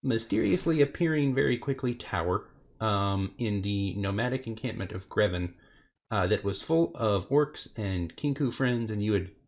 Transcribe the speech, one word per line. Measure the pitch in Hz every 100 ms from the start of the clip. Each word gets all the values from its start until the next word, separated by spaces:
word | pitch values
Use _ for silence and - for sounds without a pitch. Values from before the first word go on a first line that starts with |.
mysteriously | 139 113 - 104 - 180 - 160
appearing | 143 - 165 156 139
very | 131 139 123
quickly | - 135 123
tower, | 120 - 95 85 92 - - - -
um, | 110 101 98 98 98 -
in | 117 104
the | 101 101 98
nomadic | 92 98 98 123 131 -
encampment | 113 123 98 95
of | 95 -
Greven, | - 104 90 87 - - - _ _ _
uh, | 107 92
that | 101
was | 101 95
full | - 165 165
of | - 110 101 90
orcs | 143 147 - - -
and | 101 92 87 -
Kinku | 147 139 139
friends, | - 131 120 113
and | 107
you | 104
had | 101 90 -